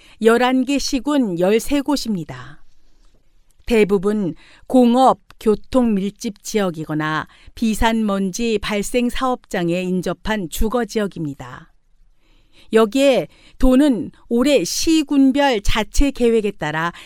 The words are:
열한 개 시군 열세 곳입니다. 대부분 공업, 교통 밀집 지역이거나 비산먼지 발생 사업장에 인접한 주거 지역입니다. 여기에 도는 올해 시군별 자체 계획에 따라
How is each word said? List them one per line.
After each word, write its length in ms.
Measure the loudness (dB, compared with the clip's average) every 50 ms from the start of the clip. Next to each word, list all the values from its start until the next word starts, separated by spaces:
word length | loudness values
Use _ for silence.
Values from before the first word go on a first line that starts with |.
| _ -20 -6 0
열한 420 | 2 2 4 4 2 0 0 0 0
개 140 | -2 -2 -2
시군 600 | -2 -2 -4 -4 -2 0 0 0 0 0 -2 0
열세 420 | 0 2 0 0 0 -2 -2 -2
곳입니다. 840 | 0 -2 -2 -2 -2 -4 -6 -6 -8 -10 -14 -16 -18 -18 -20 -20 -20 -20 -20 -20 -20 -20 -20 _ _ _ _ _ _ _ _ _ _ _ _ _ _
대부분 680 | 0 2 2 4 4 2 0 0 -2 -2 -2 -2 -4 -6 -8 -14 -20 -20 -20 -4
공업, 540 | 2 4 4 6 6 6 6 4 4 4 2 _ _ -16 -4
교통 560 | -2 -2 -2 -2 -2 -2 0 0 2 2 0
밀집 480 | -2 -2 -6 -8 -10 -10 -12 -12 _
지역이거나 840 | -10 -6 -4 -2 -2 -2 -4 -6 -8 -6 -6 -4 -4 -4 -4 -6 -6 -8 _ _ -20 -20 -10
비산먼지 1040 | -4 -4 -2 0 2 0 2 0 0 -2 -2 -2 -2 -4 -4 -4 -4 -2 -2 -2 -2
발생 480 | -4 -4 -4 -4 -4 -2 -2 -2 -2 -2
사업장에 760 | -2 -2 -4 -4 -4 -6 _ -8 -6 -4 -2 -2 -2 -2
인접한 680 | -2 -4 -4 -4 -4 -4 -6 -6 -6 -6 -4 -4 -6 -6
주거 340 | -2 -2 -2 0 -2 -2 -4
지역입니다. 880 | -4 -4 -4 -4 -4 -6 -8 -8 -8 -10 -12 -14 -18 -18 -20 -20 _ _ _ _ _ _ _ _ _ _ _ _ _ _ _ _ _ _ _ -6 0
여기에 560 | 2 2 2 2 2 2 4 4 4 2 0 -4 _ _ _ -18 -2 2
도는 520 | 4 4 6 6 4 4 2 0 -4 -10 -14 _ -8 -4
올해 360 | -2 0 2 4 2 2 2
시군별 960 | -2 -4 -2 0 2 2 2 2 2 2 4 4 4 4 2 2 2 0 0
자체 480 | 2 0 0 0 0 -2 0 2 2 2
계획에 400 | 0 0 0 2 2 2 0 -2
따라 400 | -4 -6 -6 -6 -4 -4 -4 -6 -8 -10 -16